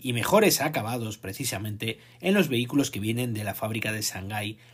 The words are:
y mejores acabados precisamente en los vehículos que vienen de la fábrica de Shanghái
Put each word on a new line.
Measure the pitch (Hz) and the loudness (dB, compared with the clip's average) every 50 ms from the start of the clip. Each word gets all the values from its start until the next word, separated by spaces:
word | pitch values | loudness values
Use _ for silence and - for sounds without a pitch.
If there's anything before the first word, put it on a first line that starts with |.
y | - 123 | -4 -2
mejores | - 117 - - 185 214 214 180 - - | -2 0 2 4 6 6 8 6 4 4
acabados | 135 156 151 131 107 104 107 123 113 107 104 - | 2 0 0 -2 -2 -2 -4 -4 -4 -6 -6 -8
precisamente | - 95 98 - 127 - 123 107 107 107 107 101 113 113 113 - - - - - | -10 -8 -6 -6 -4 -4 -4 -4 -4 -6 -6 -6 -6 -6 -6 -8 -12 -20 -12 -2
en | - 185 196 | 0 4 4
los | 208 175 135 | 4 4 4
vehículos | 127 117 123 120 143 139 131 123 | 2 0 0 2 2 2 2 2
que | - 101 | 0 -2
vienen | 104 110 113 120 127 123 110 | -2 0 0 0 0 -2 -2
de | 107 104 | -2 -4
la | 104 98 | -4 -4
fábrica | - - 110 110 120 - 110 | -4 -4 -4 -2 -2 -2 -4
de | 110 110 | -4 -4
Shanghái | 107 - - 92 95 98 107 107 104 107 107 - - - | -4 -4 -6 -6 -8 -6 -6 -6 -6 -6 -8 -10 -16 -20